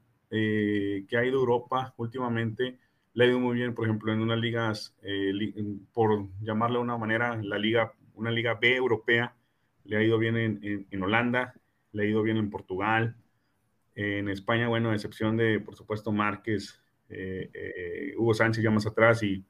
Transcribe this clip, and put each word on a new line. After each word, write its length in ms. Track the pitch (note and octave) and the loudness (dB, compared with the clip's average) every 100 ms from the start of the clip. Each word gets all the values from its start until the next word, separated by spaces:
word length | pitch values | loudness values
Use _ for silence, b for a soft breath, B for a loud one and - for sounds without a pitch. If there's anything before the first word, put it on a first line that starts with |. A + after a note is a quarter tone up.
| _ _ _ | _ _ _
eh, 720 | A2 G#2+ G#2+ G#2 G#2 G2+ G2 G2 | -2 0 2 2 0 -2 -6 -4
que 100 | A#2+ | -2
ha 60 | B2 | 0
ido 100 | C3+ | 2
a 40 | |
Europa 540 | B2 A#2+ - C3 B2 - | 2 0 -2 -4 -4 -8
últimamente 800 | A#2 B2+ B2 A#2 A#2 A2 B2+ B2+ b b b | -8 -4 -4 -2 -2 -4 -6 -8 b b b
le 100 | A#2 | 4
ha 40 | B2 | 4
ido 120 | B2+ | 6
muy 140 | B2 | 2
bien, 200 | A#2+ B2 | 0 -2
por 120 | A#2+ A2 | -2 0
ejemplo, 260 | G#2+ G#2+ | 0 0
en 80 | A2 | 0
unas 180 | A2+ A#2 | 0 0
ligas, 560 | A#2 A#2 A2+ G#2 - _ | 0 0 -2 -2 -8 _
eh, 300 | G2 G2 G2 | -6 -2 -2
li-, 220 | G2+ G#2+ G#2+ | -2 -4 -4
en, 300 | G#2 G2 - | -6 -8 -6
por 320 | A#2 A2 G#2 G2 F#2+ | 2 2 2 -2 -8
llamarle 340 | A2 A2 A#2 B2 | -4 0 0 0
de 60 | |
una 160 | A#2+ A#2+ | -2 -2
manera, 360 | G#2+ A2+ A#2+ A2+ | -2 0 0 -2
la 160 | G2 G#2 | -4 -2
liga, 360 | G#2+ A#2 A2 - - | 2 2 2 -4 -20
una 180 | G2+ A2+ | -8 -4
liga 280 | A#2 A#2 A2 | -2 -2 2
B 160 | A#2+ B2+ | 2 4
europea, 580 | B2+ A2 - A#2 A#2+ - _ _ _ _ | 2 0 4 2 2 -6 _ _ _ _
le 120 | - G#2+ | -4 2
ha 60 | |
ido 160 | A2 A2+ | 4 4
bien 180 | A2+ A2+ | 2 0
en, 240 | A2+ G#2 | 0 -2
en, 240 | G2+ G2+ - | -6 -8 -8
en 120 | G2 | -4
Holanda, 520 | F#2 A2+ B2 B2 B2 - _ _ _ | 0 2 2 0 -4 -10 _ _ _
le 100 | G#2 | -2
ha 40 | G#2 | 0
ido 160 | G#2+ | 2
bien 140 | G#2+ A2 | 2 0
en 140 | G2+ | -2
Portugal, 680 | G2+ - F#2 G#2+ A2+ A#2 - _ _ _ _ _ _ _ | -6 -8 -2 0 2 0 -4 _ _ _ _ _ _ _
en 340 | - G#2 G2+ G2+ | -6 -4 -4 -4
España, 400 | G2 G2 A#2 A#2+ | -4 0 0 2
bueno, 220 | A#2 A#2 | 0 0
a 40 | |
excepción 440 | G#2 G#2 - A2 A2+ | -2 -4 -4 0 2
de, 220 | A2+ G#2 | 2 0
por 160 | G#2 - | -4 -12
supuesto, 360 | - G#2+ A2+ | -8 -6 -2
Márquez, 680 | G#2 G#2 G2+ A2+ G2+ G2 - _ _ _ | 0 0 -2 -4 -4 -4 -14 _ _ _
eh, 400 | G2 F#2+ F#2 - | -12 -8 -8 -10
eh, 600 | - F#2 F2+ F2 F2 - - | -12 -12 -10 -10 -8 -8 0
Hugo 160 | A2+ | 2
Sánchez 280 | A2 A2+ A2 | 4 2 2
ya 80 | A2 | 2
más 160 | G#2+ G#2+ | 2 2
atrás 360 | - A2+ A2+ | 4 4 4
y 200 | G#2 F#2+ | 0 -2